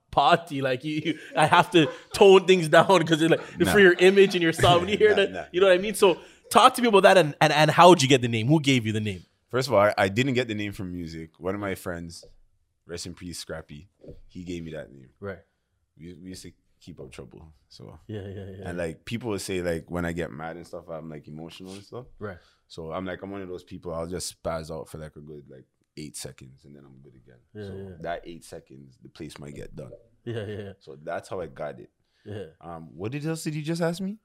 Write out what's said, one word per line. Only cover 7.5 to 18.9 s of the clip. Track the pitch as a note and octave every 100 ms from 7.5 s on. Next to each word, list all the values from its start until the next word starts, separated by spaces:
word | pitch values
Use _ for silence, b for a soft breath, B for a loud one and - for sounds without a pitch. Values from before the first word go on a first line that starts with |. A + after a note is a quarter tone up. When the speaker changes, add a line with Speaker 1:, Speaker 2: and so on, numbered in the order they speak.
Speaker 1:
and | D3 D#3
how'd | D#3+ F3 F3
you | C3+
get | C3+
the | A#2+
name? | A#2 A2+
Who | D#3+
gave | C#3 C3 A2
you |
the | A2
name? | G#2+ F#2 - _ _
Speaker 2:
First | B2 C3
of |
all, | G#2
I, | G#2 -
I | G2
didn't | G2+ C3+
get | B2 A2+
the |
name | G#2 G#2
from | F#2+ F#2
music. | F2+ E2 D#2+ D#2+ _
One | F2+
of | G2+
my | G2+
friends, | F#2 F#2+ E2+ E2+ E2 - _ _ _ _ _ _
rest | E2+ F2+
in |
peace, | E2 F2+ E2
Scrappy, | - D#2+ - D2 F#2+ _ - - -
he | F2+
gave | F2+ F2
me | E2
that | D#2 A1+
name. | C#2 B1+ _
Speaker 1:
Right. | G2+ F#2 _ _ _ _ _ _
Speaker 2:
We, | E2
we | F2 F#2
used | F#2
to | F2+ _ _ _
keep | - D2+
up | C2+
trouble, | C#2+ C2 - D#2+ _ _
so. | - - F#2 -
Speaker 1:
Yeah, | G#2+
yeah, | G2 G2 F#2+ F#2+
yeah. | F#2
Speaker 2:
And, | F2
like, | E2